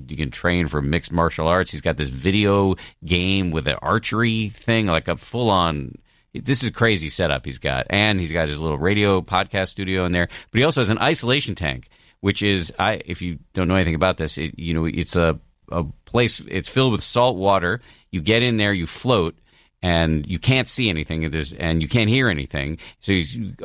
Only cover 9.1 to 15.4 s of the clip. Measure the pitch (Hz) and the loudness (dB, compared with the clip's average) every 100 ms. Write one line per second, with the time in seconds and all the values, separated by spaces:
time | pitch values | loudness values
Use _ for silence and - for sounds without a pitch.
9.1 | 95 - 92 98 98 92 - 95 92 90 | 2 0 -2 0 -2 -4 -6 -4 -2 0
10.1 | 87 87 - - 113 147 139 104 113 127 | 0 -2 -6 -4 2 2 2 0 2 0
11.1 | 165 117 139 - 87 76 65 - _ _ | 0 0 0 -2 -4 -4 -6 -10 _ _
12.1 | _ 98 - 101 98 78 - 95 101 - | _ -2 0 2 0 -2 -2 0 -2 -6
13.1 | 87 87 76 - - 90 95 82 80 92 | -8 -8 -8 -8 -2 2 2 2 2 2
14.1 | 87 78 - 78 - 82 80 80 82 85 | 0 -2 -4 -6 -6 -4 -2 0 -2 0
15.1 | 90 82 73 | 2 2 0